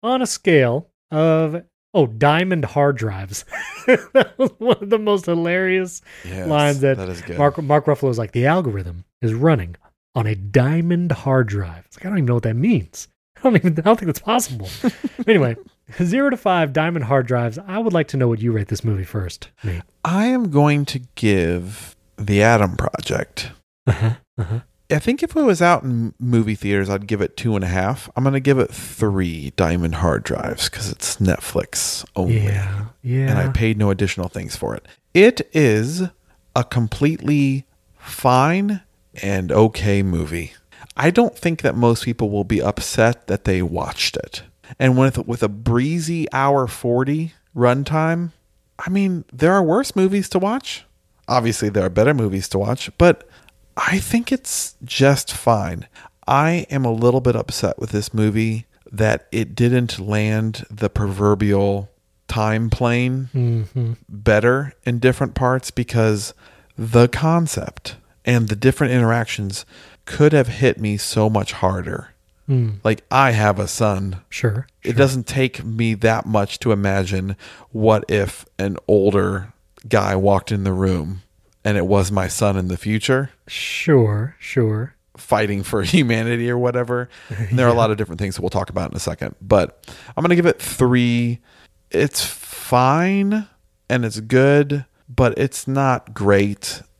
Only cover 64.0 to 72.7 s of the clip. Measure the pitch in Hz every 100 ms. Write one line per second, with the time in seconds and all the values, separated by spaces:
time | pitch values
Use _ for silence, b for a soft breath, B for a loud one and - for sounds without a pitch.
64 | _ 101 110 107 113 131 143 - - 120
65 | 127 123 131 - 127 131 - - 120 117
66 | 110 104 104 - b b b - 113 117
67 | - - 160 170 165 - - - - -
68 | _ _ - 123 110 107 131 131 139 123
69 | 113 117 113 - 101 95 - B B B
70 | - - 151 151 120 117 131 - 107 104
71 | - - 107 107 95 - 92 92 87 -
72 | - _ _ _ - 131 117